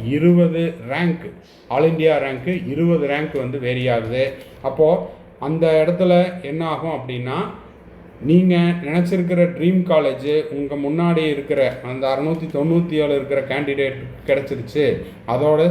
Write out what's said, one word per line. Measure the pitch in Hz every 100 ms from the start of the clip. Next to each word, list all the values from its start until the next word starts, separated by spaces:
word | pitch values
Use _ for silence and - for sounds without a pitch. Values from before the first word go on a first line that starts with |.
| 110 147
இருபது | 170 175 170 160 170 - 117
ரேங்க், | 143 175 160 - - - - -
all | 127 160
இந்தியா | 160 156 147 135
ரேங்க் | 127 143 180 180
இருபது | 143 170 165 139
ரேங்க் | 143 151 139
வந்து | 127 139 123
வேரி | 127 127 117
ஆகுது. | 113 127 - - - - 135
அப்போ | - 156 180 - - - - 139
அந்த | 160 165 160
இடத்துல | 156 175 180 175 185 180 139
என்ன | 160 165
ஆகும் | 147 160 156
அப்படின்னா, | 127 123 123 151 214 - - - - - - - 131
நீங்க | 175 185 175 170 175 143
நினைச்சிருக்கிற | 170 175 185 175 175 175 -
ட்ரீம் | 170 185 180
காலேஜ் | 160 143 131 139 151 151 139
உங்க | 139 143 143
முன்னாடி | 160 170 165 156
இருக்கிற | 139 139 139 127 - 123
அந்த | 131 135
அறுநூத்தி | 135 156 165 165 143
தொண்ணூத்தி | 156 170 175 156
ஏழு | 147 143
இருக்கிற | 135 139 131
கேண்டிடேட் | 135 143 139 135 123 - - -
கிடைச்சிருச்சு, | 139 135 131 113 147 135 95 - - -
அதோட | 123 151 151 170